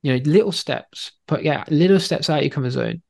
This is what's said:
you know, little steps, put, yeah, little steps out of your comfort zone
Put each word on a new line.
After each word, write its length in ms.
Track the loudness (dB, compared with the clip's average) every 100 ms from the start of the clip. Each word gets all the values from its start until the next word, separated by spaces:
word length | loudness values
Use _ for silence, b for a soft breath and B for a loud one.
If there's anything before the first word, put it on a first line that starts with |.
you 100 | 0
know, 60 | 0 4
little 220 | 4 2
steps, 600 | -4 -6 -6 -8 -16 -16 _ -4
put, 160 | -2
yeah, 200 | 0 -2 0
little 300 | 2 4 4
steps 300 | 2 -2 0
out 80 | 0
of 60 |
your 80 | 0
comfort 200 | -2 -2
zone 300 | -2 -4 -6 _